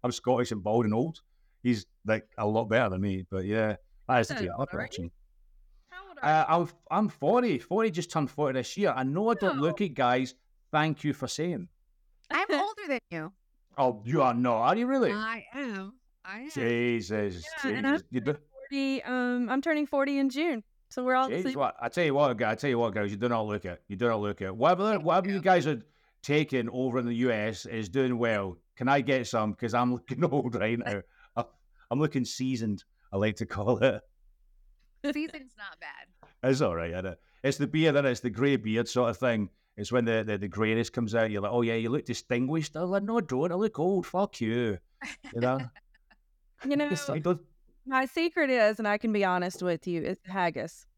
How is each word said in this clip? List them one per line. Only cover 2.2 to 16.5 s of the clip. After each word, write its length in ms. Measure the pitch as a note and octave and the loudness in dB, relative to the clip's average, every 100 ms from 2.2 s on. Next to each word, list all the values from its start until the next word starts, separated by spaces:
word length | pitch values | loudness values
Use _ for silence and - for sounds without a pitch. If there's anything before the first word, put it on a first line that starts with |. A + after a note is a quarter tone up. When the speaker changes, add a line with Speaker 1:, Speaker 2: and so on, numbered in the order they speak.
| - - | -2 -4
Speaker 1:
a 60 | G#2+ | 0
lot 180 | A2 A2+ | 0 2
better 240 | A2+ A2+ | 2 2
than 120 | F#2 | 0
me, 240 | G2+ F#2+ F2+ | -2 -2 -4
but 160 | F#2+ F#2 | -6 -2
yeah, 300 | G#2+ A2 G2+ _ - - | 0 0 -2 _ -20 0
that 120 | B2 | 2
is 80 | A2 | 2
the 60 | C3+ | -2
Speaker 2:
How 40 | |
Speaker 1:
dream. 100 | F#2 F2 | -4 -4
Speaker 2:
old 100 | C3+ | -6
Speaker 1:
I'd 20 | |
be 60 | - | -6
Speaker 2:
are 20 | |
you? 20 | |
Speaker 1:
watching. 280 | A#2 - E2+ _ _ _ _ - - - _ | -8 -8 -10 _ _ _ _ -20 -20 -20 _
Speaker 2:
How 180 | F4+ G4 | -20 -20
old 80 | D4 | -4
are 40 | D3 D#3 D#3 | 2 4 4
Speaker 1:
Uh, 60 | E3 | 2
Speaker 2:
you? 60 | |
Speaker 1:
I'm, 60 | E3 - - F3 G#3+ | 2 -6 -2 0 0
I'm 40 | |
forty, 480 | - C#3+ A#3 B3 C#3 | 0 2 4 4 0
forty, 300 | - G3 A3+ | 0 0 0
just 200 | E3 E3 | 0 -2
turned 180 | E3 C#3 | -2 -2
forty 300 | - D3 C3 | 0 0 0
this 180 | A#2 - | -4 0
year. 160 | G3+ C3 | 0 2
I 60 | |
know 260 | C3 D3+ A3 | -2 0 0
I 40 | A#3 | 2
don't 220 | G3 C#3 | 2 2
Speaker 2:
Oh. 40 | |
Speaker 1:
look 200 | D3+ G3+ | 0 0
it, 140 | G3+ C3+ | -2 2
guys. 400 | B2 B2+ C3 - _ _ _ | 2 2 0 -6 _ _ _
Thank 320 | D#3 D#3 D3 | 0 0 0
you 100 | D3+ | -2
for 140 | C3+ B2+ | -4 -6
saying. 420 | - E3+ F3 F3 _ _ _ _ _ _ | -4 -4 -4 -8 _ _ _ _ _ _
Speaker 3:
I'm 160 | E4 G4+ | -2 0
Speaker 2:
<laughs> 40 | |
Speaker 3:
older 360 | D4+ G4+ G4+ F#4+ | 0 -2 -4 -6
than 120 | C4 _ | -6 _
you. 240 | E3 D#3 _ _ _ _ - | -10 -10 _ _ _ _ 0
Speaker 1:
Oh, 220 | C3 A2 A2 | 0 0 -2
you 160 | D3+ | 2
are 100 | C3 | 4
not, 280 | A#2+ B2 A2+ | 4 2 4
are 140 | A#2+ G3 | 4 2
you 120 | B3 | 2
really? 240 | C4+ G#3 | 2 2
Speaker 3:
I 340 | G3+ A3 A3+ - | 0 -4 -8 -10
am. 400 | B3 C4+ G3 F#3+ B3+ _ _ F#3 | -10 -8 -8 -10 -14 _ _ -16
I 140 | G3+ | -14
am. 100 | |
Speaker 1:
Jesus, 960 | C#4 | -10